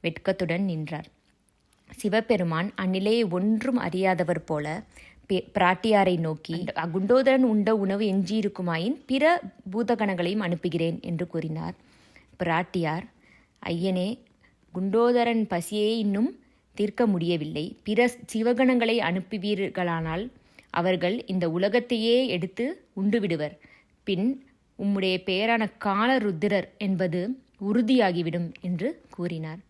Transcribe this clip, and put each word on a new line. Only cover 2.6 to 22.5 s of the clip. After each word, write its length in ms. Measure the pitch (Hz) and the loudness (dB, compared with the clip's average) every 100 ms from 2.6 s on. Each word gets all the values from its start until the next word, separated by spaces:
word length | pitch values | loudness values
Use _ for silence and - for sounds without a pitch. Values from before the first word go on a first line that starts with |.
| 196 | -2
அந்நிலையை 500 | - 190 190 202 233 | -2 -2 0 2 2
ஒன்றும் 520 | 214 180 202 220 262 247 | 2 0 2 2 0 -2
அறியாதவர் 680 | 175 180 190 180 170 180 | -2 0 2 2 0 -2
போல 380 | - 151 151 170 - - - - _ | -2 -4 -4 -8 -10 -20 -20 -20 _
பெ-, 160 | 185 - | -4 -2
பிராட்டியாரை 640 | 202 180 180 226 208 190 175 | 2 4 4 4 4 4 2
நோக்கி, 460 | 160 156 - 165 185 | -2 -4 -6 -6 -6
"குண்டோதரன் 680 | - 165 170 196 247 269 269 | -6 -4 -2 4 4 6 4
உண்ட 340 | 254 214 202 220 | 4 4 2 2
உணவு 280 | 196 202 | 0 0
எஞ்சியிருக்குமாயின் 920 | 214 190 180 220 202 202 175 165 190 302 - | 0 0 0 0 -2 -2 -4 -2 -2 -6 -4
பிற 340 | 262 302 349 196 - - | 2 4 2 -2 -16 -8
பூதகணங்களையும் 680 | 202 233 233 208 180 170 208 | -4 -2 0 0 0 -2 -2
அனுப்புகிறேன்" 600 | 185 170 180 170 165 165 | -2 -2 -2 -2 -2 -4
என்று 240 | - 165 175 | -6 -6 -4
கூறினார். 480 | 165 160 156 160 185 _ _ _ - _ - | -6 -6 -6 -8 -12 _ _ _ -20 _ -6
பிராட்டியார், 600 | 170 165 175 185 160 160 - _ _ _ _ _ - | -2 0 0 -2 -2 -4 -8 _ _ _ _ _ -6
"ஐயனே, 520 | 170 190 180 185 240 _ _ _ _ _ | -2 -2 0 -2 -6 _ _ _ _ _
குண்டோதரன் 720 | 175 196 214 240 240 233 226 214 | -6 -2 2 4 4 2 0 0
பசியே 520 | 175 170 208 208 226 | -2 -4 -2 0 0
இன்னும் 420 | 208 196 262 - _ _ _ | 0 2 0 -2 _ _ _
தீர்க்க 320 | - 208 - 233 | -4 -4 2 2
முடியவில்லை. 680 | 180 170 170 151 151 160 - | 2 0 -2 -2 -6 -8 -10
பிற 260 | - 214 240 240 - | -2 2 2 0 -6
சிவகணங்களை 680 | 220 226 240 254 254 226 233 | -2 0 4 4 4 2 2
அனுப்புவீர்களானால் 1300 | 165 180 - 214 196 202 196 - 175 165 160 165 240 - _ - _ | 0 -2 -4 -6 -2 -2 -2 -2 -2 -2 -4 -6 -8 -12 _ -20 _
அவர்கள் 560 | - 175 185 175 233 - | -2 0 0 0 -2 -4
இந்த 240 | 185 170 | -2 0
உலகத்தையே 760 | 165 196 240 240 240 220 240 262 | 0 2 0 0 -2 2 2 2
எடுத்து 580 | 180 180 | -2 -4